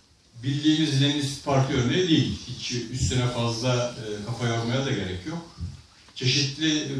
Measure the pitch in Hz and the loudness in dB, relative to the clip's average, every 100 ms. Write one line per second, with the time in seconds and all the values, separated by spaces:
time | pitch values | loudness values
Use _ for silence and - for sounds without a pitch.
0 | - _ _ 117 131 139 156 156 151 135 | -20 _ _ -8 -2 2 4 4 4 4
1 | 143 147 135 - - 135 131 131 120 165 | 4 2 -2 -4 0 2 4 2 2 2
2 | 180 151 107 101 - - - 120 117 127 | 4 4 4 -2 -8 -10 -6 -6 -6 -2
3 | - 127 123 123 117 110 127 123 120 117 | 0 2 0 0 -2 -2 0 0 -2 -6
4 | 107 104 104 123 120 117 117 131 139 101 | -8 -8 -6 -4 -2 -2 0 -2 0 -2
5 | 92 90 156 170 - - 85 - - - | -4 -6 -8 -8 -10 -10 -10 -10 -20 -20
6 | - - 127 143 139 - 156 151 135 135 | -20 -4 0 2 0 0 0 0 -2 -4